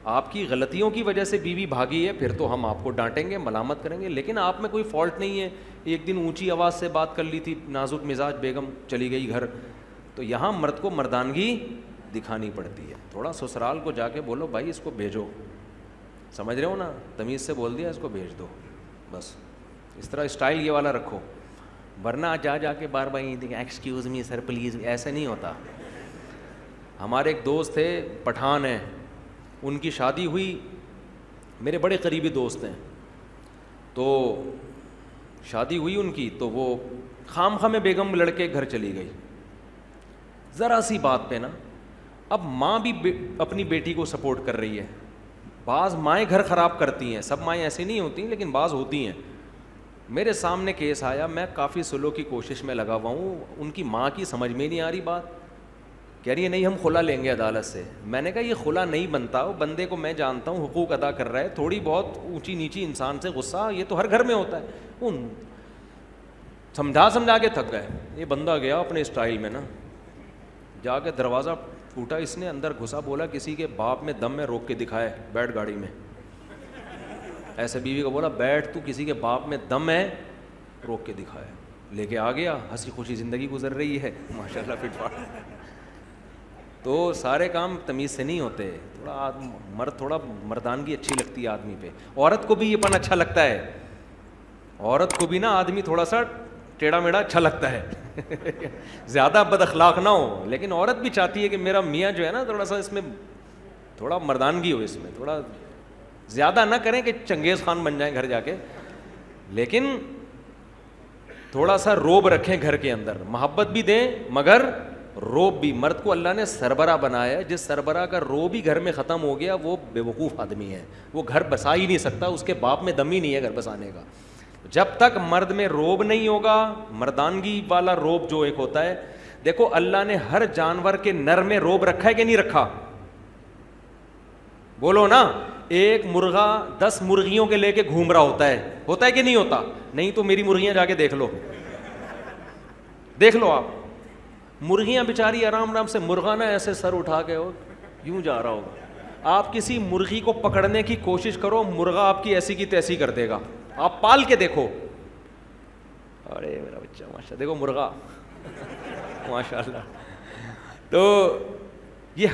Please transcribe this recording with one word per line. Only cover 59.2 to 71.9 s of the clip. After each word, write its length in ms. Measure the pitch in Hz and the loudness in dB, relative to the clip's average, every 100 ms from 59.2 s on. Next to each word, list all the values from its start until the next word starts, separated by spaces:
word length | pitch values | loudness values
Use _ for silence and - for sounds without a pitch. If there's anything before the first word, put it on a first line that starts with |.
| 117 127 | -2 -2
وہ 100 | 160 | -2
بندے 320 | 180 151 156 180 | -2 -4 -4 -6
کو 100 | 180 | -4
میں 180 | 156 | -6
جانتا 380 | 160 139 127 117 | -2 -2 -2 -6
ہوں، 140 | 180 147 | -6 -4
حقوق 260 | 160 170 | -2 0
ادا 200 | 143 143 | 0 -2
کر 200 | - 117 | -2 -4
رہا 80 | 120 | -2
ہے، 100 | 175 | -4
تھوڑی 300 | - 151 208 | -2 -2 -2
بہت 220 | 160 160 - - | 0 0 -2 -8
اونچی 380 | 160 170 - 180 | -10 -10 -8 -6
نیچی 280 | 156 190 | -6 -6
انسان 360 | 175 131 135 143 | -6 -4 -4 -4
سے 100 | 185 | -6
غصہ، 420 | 131 123 175 220 | -6 -6 -4 -4
یہ 120 | 190 185 | -4 -4
تو 120 | 175 | 0
ہر 100 | 208 | 4
گھر 140 | 214 | 4
میں 120 | 247 226 | 4 2
ہوتا 260 | 185 165 | 0 -6
ہے۔" 40 | - - - - | -8 -16 -18 -6
وہ 120 | 240 151 120 107 - - - - - - - - - - - - - | -4 -4 -8 -12 -18 -20 -20 -20 -20 -20 -20 -20 -20 -20 -20 -20 -16
سمجھا 360 | - 143 139 202 | -6 0 8 8
سمجھا 280 | 220 233 226 | 8 4 6
کے 100 | 220 | 4
تھک 220 | 175 - | 0 -4
گئے۔ 160 | 110 101 - - 143 | -4 -6 -10 -12 -12
یہ 100 | 160 | -4
بندہ 320 | 139 160 156 | -2 0 0
گیا 200 | 131 156 | 2 0
اپنے 240 | 175 165 | 0 -2
اسٹائل 360 | 147 - 117 110 | -4 -2 -2 -2
میں 120 | 107 | -4
نا، 120 | 123 139 - - - - - - - - - - - | -8 -12 -16 -18 -20 -20 -20 -20 -20 -20 -20 -20 -10
جا 160 | 123 131 | -4 -2
کے 120 | 160 | -4
دروازہ 400 | 135 127 127 147 165 - - - | -2 0 0 -2 -6 -8 -18 -16